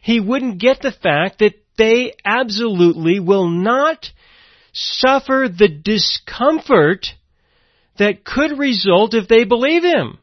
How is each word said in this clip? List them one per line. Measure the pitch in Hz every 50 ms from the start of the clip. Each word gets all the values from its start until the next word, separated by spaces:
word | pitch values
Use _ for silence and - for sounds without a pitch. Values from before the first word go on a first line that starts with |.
He | _ - 226 233
wouldn't | 202 190 247 277 262 254 202 175
get | 196 247 269 269
the | - 269
fact | - _ - 185 147 147 165 196 - _
that | 214 208 208 _ _ _ _ -
they | 220 220 226 240 254 240 - _ _
absolutely | 202 214 247 262 233 202 208 233 226 202 175 175 175 160 160 160 165 180 202
will | 180 165 196 196 185 170
not | 170 175 185 214 240 262 285 311 320 - - - - _ _ _ _ _ _ _ _ _ _ _ _ -
suffer | - - - - - 254 269 277 269 - 269 269 269 247
the | 175 175 208 202
discomfort | 156 147 156 190 220 208 - - - - _ - - - 240 285 320 311 - - 269 196 147 151 185 190 - - - _ _ _ _ _ _ _ _ _ _ _ _ _ _ _ _ -
that | 202 208 196 - _
could | - - 254 294 311 294 269
result | 285 277 247 190 - 196 175 175 214 226 214
if | 226 196 -
they | 226 226 240
believe | 190 240 233 247 285 320 339 339
him. | 359 339 262 143 110 - -